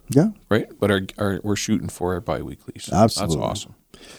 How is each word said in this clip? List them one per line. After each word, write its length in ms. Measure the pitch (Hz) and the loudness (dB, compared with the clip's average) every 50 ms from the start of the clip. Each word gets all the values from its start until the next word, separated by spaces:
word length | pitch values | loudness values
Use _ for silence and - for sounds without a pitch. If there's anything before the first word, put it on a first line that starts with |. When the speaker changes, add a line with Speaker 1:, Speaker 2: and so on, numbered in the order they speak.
| _ - | _ 2
Speaker 1:
Yeah. 220 | - 131 165 220 214 - _ - | 4 4 4 4 2 -4 _ 0
Speaker 2:
Right? 200 | - - 330 - - - | 0 0 0 -2 -6 -2
But 100 | - 101 | 0 2
our, 120 | 104 98 98 92 - - | 2 2 0 -4 -6 -4
our, 220 | 104 101 98 87 - | -2 -2 -2 -2 -2
we're 100 | 104 104 | -4 -4
shooting 320 | 95 - - 110 87 - 85 | -2 -2 0 -2 -2 -2 -4
for 260 | - - - 90 92 | -8 -4 -4 -2 -2
our 60 | 87 | -2
bi-weeklies. 680 | - - 78 64 - 69 - - _ - - - - - - | -4 -4 -4 -4 -4 -8 -12 -14 _ -18 -16 -14 -10 -2 2
Speaker 1:
Absolutely. 440 | 90 107 127 - - 98 87 82 | 4 4 4 4 2 -2 0 0
Speaker 2:
That's 80 | - - - | 0 -2 -4
awesome. 240 | - 104 - - - _ _ _ _ - - - - | -4 -6 -8 -12 -18 _ _ _ _ -20 -20 -20 -20